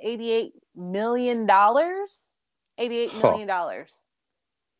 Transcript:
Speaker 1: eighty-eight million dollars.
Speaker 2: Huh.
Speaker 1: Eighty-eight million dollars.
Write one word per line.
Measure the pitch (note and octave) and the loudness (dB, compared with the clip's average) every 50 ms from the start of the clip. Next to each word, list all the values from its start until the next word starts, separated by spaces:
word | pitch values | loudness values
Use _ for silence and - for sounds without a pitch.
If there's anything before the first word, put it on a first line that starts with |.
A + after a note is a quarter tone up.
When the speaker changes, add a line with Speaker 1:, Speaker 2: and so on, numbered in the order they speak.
Speaker 1:
eighty-eight | - G#3+ A#3+ A3 A#3 A#3 A3+ A3+ A3+ - - _ _ _ - | -8 -8 -8 -6 -4 -2 -2 -2 -2 -4 -10 _ _ _ -18
million | - F3+ F3+ F#3 G3+ A3 A#3 A#3+ B3 B3 B3 A#3+ A3+ A3 | -14 -10 -6 -6 -4 -2 -2 -2 -2 -2 -2 -2 0 2
dollars. | G3+ G3 G3 G#3 G#3+ A#3+ C#4 E4 F4 F#4 F#4+ G4+ G4 - - - _ _ _ _ _ _ _ _ _ _ | 4 6 6 6 6 6 4 2 0 -2 -6 -8 -10 -12 -20 -20 _ _ _ _ _ _ _ _ _ _
Speaker 2:
Huh. | - A#3+ | -6 -6
Speaker 1:
Eighty-eight | A#3+ A#3 A#3 A#3 G3+ - | -4 -2 -4 -4 -4 -2
million | A3 A3 - - G#3+ G#3+ | 2 2 2 2 2 -2
dollars. | G3 F#3+ F3+ E3+ C#3 F#2 - - _ _ _ _ _ _ _ _ _ _ _ _ _ _ _ _ _ _ | -6 -4 -4 -4 -6 -8 -10 -14 _ _ _ _ _ _ _ _ _ _ _ _ _ _ _ _ _ _